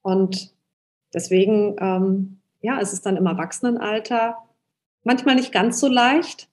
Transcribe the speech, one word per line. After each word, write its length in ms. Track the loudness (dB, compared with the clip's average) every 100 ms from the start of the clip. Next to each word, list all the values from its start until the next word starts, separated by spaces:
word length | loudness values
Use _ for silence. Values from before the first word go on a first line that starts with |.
Und 540 | 0 0 0 -2 -10 _ _ _ _ _ _
deswegen, 640 | -10 0 2 4 2 0 -2
ähm, 600 | -2 0 0 0 -2 -8 _ _
ja, 180 | -6 -4
es 140 | -4
ist 100 | -4
dann 140 | -4 0
im 80 | 0
Erwachsenenalter 1120 | -2 -6 -4 -4 -2 -4 -4 -2 -2 -2 -4 -16 _ _ _ _ _
manchmal 300 | -2 0 2
nicht 180 | 2 2
ganz 260 | 0 0 2
so 100 | 2
leicht 600 | 4 4 4 0 -10 -20